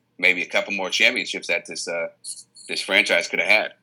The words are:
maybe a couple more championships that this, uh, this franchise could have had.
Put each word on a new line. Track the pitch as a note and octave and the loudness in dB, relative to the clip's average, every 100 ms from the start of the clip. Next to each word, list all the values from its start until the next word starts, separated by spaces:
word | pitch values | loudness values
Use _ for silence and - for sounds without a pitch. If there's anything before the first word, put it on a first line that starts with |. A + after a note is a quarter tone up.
| _ - | _ 0
maybe | F2+ F2+ | 2 2
a | E2+ | 0
couple | G#2 F#2+ | -2 -2
more | G2 F#2 | -4 -2
championships | - A2+ A#2+ E2+ F#2 - | 2 2 2 -4 -6 -4
that | E2+ - | -4 -4
this, | D#2+ - | -10 -6
uh, | E2+ E2 - - - - - - | -4 -6 -10 -18 -18 -20 -18 -10
this | F#2+ | -8
franchise | - G2 G2+ F2 - | 0 2 4 2 2
could | G2+ | 0
have | F2 | 2
had. | G#2+ E2 - | 2 0 -8